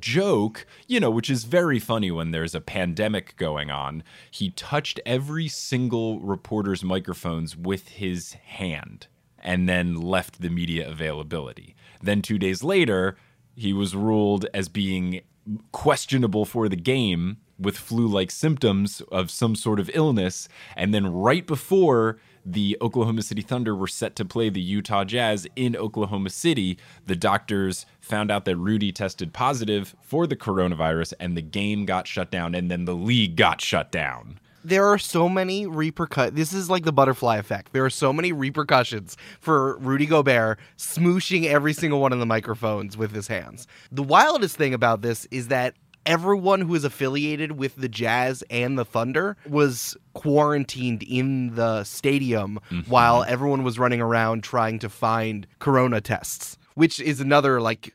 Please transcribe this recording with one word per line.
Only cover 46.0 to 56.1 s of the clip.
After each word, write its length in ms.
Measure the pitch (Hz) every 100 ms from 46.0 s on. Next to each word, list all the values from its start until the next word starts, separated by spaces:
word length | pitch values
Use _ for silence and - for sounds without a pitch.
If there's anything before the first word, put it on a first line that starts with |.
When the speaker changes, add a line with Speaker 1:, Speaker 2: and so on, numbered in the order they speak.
Speaker 2:
everyone 580 | 151 165 180 202 180 190
who 120 | 170
is 100 | 170
affiliated 680 | 139 - 135 143 147 147 151
with 240 | 151 135 -
the 120 | 127
Jazz 540 | 107 117 120 127 127 -
and 280 | 120 123 135
the 60 |
Thunder 520 | 113 117 120 151 196 202 151
was 500 | 147 143 123 - - _
quarantined 880 | - 151 143 147 147 127 131 123 113
in 520 | - 127 135 135 123
the 300 | 113 113 110
stadium 720 | 101 - 143 139 131 110 98 104 -
Speaker 1:
Mm-hmm. 200 | 87 82
Speaker 2:
while 340 | 123 120 120
everyone 380 | - 123 143 135
was 160 | 127 117
running 220 | 123 120
around 420 | 117 117 113 113
trying 360 | - 127 113 110
to 80 | 107
find 580 | - 113 113 110 107 95 _
corona 400 | 143 131 127 113
tests, 560 | -